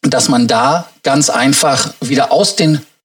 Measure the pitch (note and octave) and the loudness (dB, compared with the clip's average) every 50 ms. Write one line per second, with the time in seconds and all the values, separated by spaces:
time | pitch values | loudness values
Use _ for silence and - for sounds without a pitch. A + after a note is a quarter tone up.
0 | - D3 - - - - C4+ A#3+ - - A#3 A3+ A#3+ C3+ D3+ F3 E3+ - - _ | -2 -2 -2 0 0 0 2 0 2 2 0 0 2 0 0 -2 -4 -6 -18 _
1 | _ C#3 C3+ D3 D3 - - A#2 B2 C3+ C#3+ - - D3+ C#3 - - D3+ - - | _ -2 0 0 0 0 0 0 0 2 2 2 2 0 0 -2 -4 -6 -8 -10
2 | - A#2+ C#3+ C3 - - - D#3+ G3+ G3+ - - F3+ D#3 D#3 D3 - _ _ _ | -6 -4 0 0 0 2 2 2 2 0 0 0 0 0 0 0 -4 _ _ _
3 | _ | _